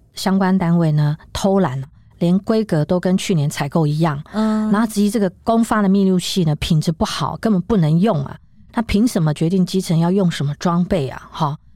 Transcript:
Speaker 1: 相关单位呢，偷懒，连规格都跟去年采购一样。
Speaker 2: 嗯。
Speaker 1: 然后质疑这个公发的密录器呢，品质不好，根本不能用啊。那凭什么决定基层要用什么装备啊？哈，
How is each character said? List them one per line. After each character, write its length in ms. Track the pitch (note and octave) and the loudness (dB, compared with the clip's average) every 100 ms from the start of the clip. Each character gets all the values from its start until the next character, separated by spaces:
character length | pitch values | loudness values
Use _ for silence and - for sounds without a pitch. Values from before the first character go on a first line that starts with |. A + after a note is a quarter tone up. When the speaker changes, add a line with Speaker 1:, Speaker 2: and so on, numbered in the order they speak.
| _ | _
Speaker 1:
相 240 | - F#3+ F#3+ | -6 -2 0
关 180 | F#3 F#3+ | 2 2
单 200 | E3+ E3+ | 2 2
位 160 | D#3+ | 2
呢， 240 | D3+ D3 D3+ - | 2 0 -2 -8
偷 280 | - G3 G3 | -2 0 2
懒， 220 | E3 C3+ C3+ - - - | 0 -2 -10 -18 -20 -4
连 200 | F3 F#3 | 0 0
规 240 | F#3+ A3 | 0 -2
格 200 | G#3+ D#3+ | 0 -2
都 140 | D3 F3+ | 0 0
跟 180 | F#3 F#3+ | 2 0
去 180 | - | 0
年 140 | D#3+ D3 | 0 -2
采 200 | - C#3 | -4 -4
购 180 | E3+ D3+ | 0 0
一 140 | D3+ | 0
样。 220 | E3+ C#3 - | -2 -2 -8
Speaker 2:
嗯。 380 | G#3+ A3 A3 A3 | -4 -2 0 0
Speaker 1:
然 100 | G#3 | 0
后 60 | A3+ | 0
质 160 | G3+ | 0
疑 80 | G#3 | 0
这 100 | A3 | 0
个 100 | F#3+ - | -2 -2
公 200 | - A3+ | 0 0
发 200 | A#3 A3 | 2 2
的 60 | G3+ | 2
密 200 | G3 F#3+ | 2 2
录 100 | F3+ | 0
器 260 | - - | -2 -2
呢， 100 | D#3+ D3 | 0 -2
品 240 | - D#3 | 0 0
质 100 | E3 | 0
不 140 | D#3 | -2
好， 320 | G#3+ - D3+ - | -4 -4 -6 -4
根 120 | A3 | 0
本 80 | F#3+ | 0
不 140 | - A3 | 0 0
能 220 | D#3 E3 | 2 2
用 240 | F3+ D#3 | 2 0
啊。 120 | C3+ - - - - | -6 -12 -20 -20 -8
那 100 | - | -6
凭 240 | A3+ G3 B3 | -2 0 2
什 160 | G3 | 2
么 100 | D#3 | 0
决 140 | D3 D#3+ | 0 0
定 160 | F#3+ | 0
基 160 | F3+ F#3+ | 0 -2
层 180 | F#3 E3 | 0 0
要 120 | E3+ | 2
用 200 | F#3+ F3 | 2 0
什 140 | - | 0
么 100 | D3 D3 | -4 -2
装 280 | F#3 E3+ | -2 0
备 240 | E3+ C#3 C3 | 0 -2 -2
啊？ 200 | - - | -8 -16
哈， 260 | - D3+ D3+ - | -6 -6 -6 -14